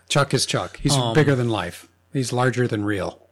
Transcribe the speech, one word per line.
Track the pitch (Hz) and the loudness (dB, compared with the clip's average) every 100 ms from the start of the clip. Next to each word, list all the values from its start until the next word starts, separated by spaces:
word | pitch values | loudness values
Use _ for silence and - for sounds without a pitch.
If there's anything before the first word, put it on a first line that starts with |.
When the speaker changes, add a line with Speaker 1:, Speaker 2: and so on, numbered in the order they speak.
| _ | _
Speaker 1:
Chuck | 151 139 | 0 2
is | 135 - | 0 0
Chuck. | 123 92 - | -4 -4 -4
He's | 147 | 0
Speaker 2:
Um, | 139 120 | 0 2
Speaker 1:
bigger | 113 143 | 2 4
than | 135 120 | 2 0
life. | 107 90 - - _ _ | -2 -4 -10 -20 _ _
He's | 143 120 | -6 -2
larger | 123 127 120 123 | 0 0 2 0
than | 110 | 0
real. | 101 104 85 - _ | -2 -2 -4 -8 _